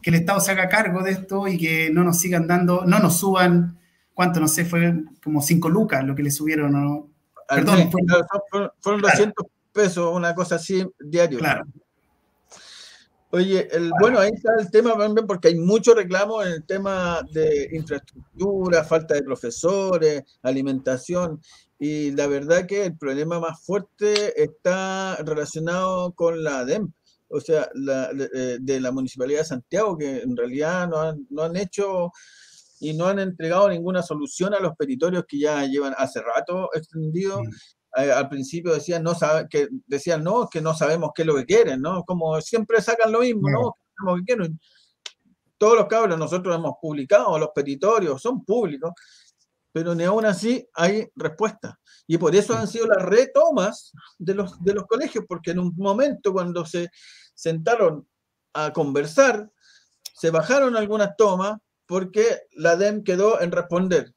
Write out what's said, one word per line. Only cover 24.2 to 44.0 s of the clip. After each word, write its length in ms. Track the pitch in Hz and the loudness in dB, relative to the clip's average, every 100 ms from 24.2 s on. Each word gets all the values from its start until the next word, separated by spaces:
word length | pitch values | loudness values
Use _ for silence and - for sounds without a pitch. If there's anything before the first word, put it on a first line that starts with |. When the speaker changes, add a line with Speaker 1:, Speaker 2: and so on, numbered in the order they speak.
| 208 - | 0 0
Speaker 2:
está 760 | 151 - 180 185 190 190 190 185 156 | -2 0 -2 0 -2 -4 -6 -6 -6
relacionado 880 | 151 147 156 160 180 185 185 180 | -4 -6 -6 -4 -2 -2 -2 -6
con 280 | 175 170 165 | -2 -2 0
la 160 | 156 139 | -4 -4
adem, 320 | 123 214 196 - _ _ _ | -2 -4 -4 -10 _ _ _
o 140 | 175 | -8
sea, 280 | - 160 - | 0 -2 0
la, 400 | 127 139 131 131 | -6 -4 -2 -4
de, 160 | 135 135 | -6 -6
eh, 240 | 131 127 123 | -4 -4 -6
de 180 | 131 135 | -4 -2
la 120 | 127 | -2
Municipalidad 480 | 131 131 - 131 147 | -4 -6 -4 -4 -2
de 60 | 160 | -2
Santiago, 520 | 139 - 175 214 170 | -6 -4 -2 -2 -2
que 240 | 147 131 | -6 -6
en 140 | 123 120 | -6 -4
realidad 520 | 120 131 151 180 175 | -4 -2 -2 -2 -2
no 140 | 156 | -2
han, 260 | 160 151 135 | -4 -6 -10
no 140 | 143 | -6
han 140 | 165 175 | -4 -4
hecho 540 | 196 - 196 185 175 - - - - - _ _ | -6 -4 -4 -2 -4 -8 -20 -20 -20 -20 _ _
y 140 | 147 | -8
no 140 | 156 175 | -2 -2
han 120 | 202 | 0
entregado 480 | 190 180 160 175 202 | -4 -4 -2 2 2
ninguna 320 | 175 170 185 | 2 -2 -4
solución 500 | 170 151 143 - 185 | -4 -6 -8 -4 -2
a 60 | 202 | 0
los 160 | 180 160 | -2 -4
petitorios 480 | 139 127 165 180 165 | -6 -2 -2 -2 -4
que 120 | 143 | -4
ya 260 | 147 147 139 | -2 0 -2
llevan 280 | 139 139 131 | -2 -4 -4
hace 240 | 131 120 | -4 -4
rato 480 | 110 123 139 180 185 | -2 -4 -2 -6 -4
extendidos. 680 | 160 160 160 156 165 196 196 | -6 -8 -8 -6 -4 -4 -4
Speaker 1:
Mm. 600 | 113 107 - _ _ 127 | -8 -12 -20 _ _ -2
Speaker 2:
Eh, 100 | 139 | 0
al 180 | 127 135 | 0 0
principio 440 | 139 131 170 170 | -6 -8 -6 -2
decían, 280 | 156 147 170 | -4 -2 -4
no 140 | 165 170 | -2 -2
sabe-, 320 | 156 156 - | 0 0 0
que 180 | 151 143 127 _ | -2 -2 -6 _
decían, 360 | 139 175 160 | -6 -2 -2
"No, 200 | 160 226 | 0 -2
es 60 | 226 | -2
que 100 | 170 | -4
no 140 | 156 156 | -4 0
sabemos 340 | 147 165 - - | 0 0 -2 -2
qué 80 | |
es 20 | 160 | 0
lo 80 | 143 | 0
que 100 | 123 | 4
quieren", 360 | 208 208 131 | 4 4 2
¿no? 220 | 147 185 - | -4 -4 -4
Como 340 | 180 160 156 | -4 -2 -2
siempre 380 | - 226 214 226 | -2 -2 2 2
sacan 300 | 208 233 220 | 2 2 2
lo 100 | 226 | 4
mismo, 200 | 247 220 143 | 2 0 0
Speaker 1:
Claro. 120 | 131 | 0
Speaker 2:
"No, 120 | 120 - _ | -2 -6 _
sabemos 140 | - | -8